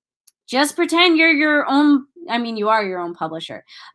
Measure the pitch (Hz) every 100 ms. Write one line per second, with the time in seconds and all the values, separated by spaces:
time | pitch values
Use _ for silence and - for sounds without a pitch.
0 | _ _ _ _ _ 247 294 - 339 330
1 | 359 320 330 294 302 294 - 269 294 285
2 | 269 _ 170 233 233 220 208 220 202 185
3 | 175 170 160 160 160 107 - - -